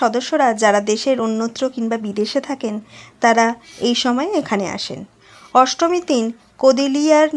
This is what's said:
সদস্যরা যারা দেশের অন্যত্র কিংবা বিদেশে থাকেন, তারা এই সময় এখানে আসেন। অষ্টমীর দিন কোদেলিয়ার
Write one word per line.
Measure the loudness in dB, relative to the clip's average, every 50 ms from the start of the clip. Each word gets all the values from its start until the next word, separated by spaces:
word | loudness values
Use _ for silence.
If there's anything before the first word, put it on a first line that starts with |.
সদস্যরা | 0 0 0 -2 -4 -2 0 0 2 0 0 2 2
যারা | 2 2 2 2 0
দেশের | -2 -2 0 0 0 0 0
অন্যত্র | -2 -2 -2 -4 -6 -4 -4 -6 -6 -4
কিংবা | -4 -4 -4 -4 -4 -4
বিদেশে | -6 -4 -4 -4 -2 -2 -4 -4 -4
থাকেন, | -8 -8 -6 -8 -8 -8 -10 -14 -20 -20 -20 -20 _ _ 2
তারা | 2 4 4 2 2 0 -4 -12 -20 -10 -4 -2 -2
এই | -2 0 0
সময় | 0 0 0 -2 -2 -2 -2
এখানে | -2 -2 -2 -2 -2 -4 -6
আসেন। | -8 -8 -10 -10 -12 -14 -16 _ _ _ -20 -20 -20 -20 0 2 2 2
অষ্টমীর | 2 2 0 0 0 0 -2 -2 -2 -2
দিন | 0 0 -2 -6 -10 _ _ _ 2 2
কোদেলিয়ার | 4 4 4 2 0 0 0 2 4 4 4 4 2 0